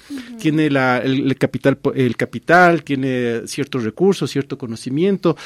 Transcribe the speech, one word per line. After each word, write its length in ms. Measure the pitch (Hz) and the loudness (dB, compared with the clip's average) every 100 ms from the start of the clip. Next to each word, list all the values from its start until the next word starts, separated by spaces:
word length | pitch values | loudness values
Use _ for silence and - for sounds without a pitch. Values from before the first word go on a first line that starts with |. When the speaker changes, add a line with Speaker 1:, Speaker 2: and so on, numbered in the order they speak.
| - | -16
Speaker 1:
Ujú. 260 | 285 240 233 | -14 -14 -6
Speaker 2:
Tiene 320 | 160 151 151 | -2 2 2
la, 280 | 139 131 123 | 2 2 2
el, 240 | 135 131 | 0 0
el 160 | 135 131 | 0 0
capital 400 | - 123 139 135 | -2 0 0 0
po-, 160 | 139 | -2
el 240 | - 123 113 | 0 0 0
capital, 640 | 120 113 - 170 180 165 | -4 -4 2 6 6 4
tiene 640 | - 139 135 127 120 117 104 | 0 -4 -2 -2 -2 -4 -6
ciertos 360 | - 139 131 | -8 -6 -4
recursos, 460 | 110 - 190 185 139 | -6 0 2 2 -2
cierto 280 | 139 135 135 | -4 -4 -8
conocimiento, 800 | 117 113 131 135 190 190 175 - | -10 -10 -6 0 0 2 0 -2